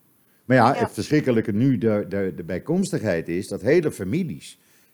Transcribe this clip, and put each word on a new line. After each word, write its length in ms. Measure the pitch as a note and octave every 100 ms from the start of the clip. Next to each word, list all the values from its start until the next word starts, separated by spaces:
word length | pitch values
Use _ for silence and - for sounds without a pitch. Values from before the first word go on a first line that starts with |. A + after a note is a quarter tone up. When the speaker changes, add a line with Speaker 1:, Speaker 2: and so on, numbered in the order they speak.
| _ _ _ _ -
Speaker 1:
Maar 120 | B2+
ja, 160 | A#2
Speaker 2:
Ja. 60 | C#3+
Speaker 1:
het 140 | -
verschrikkelijke 580 | - G2+ D3+ C3+ A2+ G#2+
nu, 260 | G2+ C3+ A#2+
de, 280 | A2 G#2 F#2
de, 240 | G2 F#2+ E2+
de 80 |
bijkomstigheid 840 | E2+ F2+ - F3 F#3 C#3+ G#2+ E2+ E2
is 200 | E2+ -
dat 140 | G2
hele 300 | G2 E3+ D3+
families, 680 | - F#2 D3+ E3 D2 - - _ _ _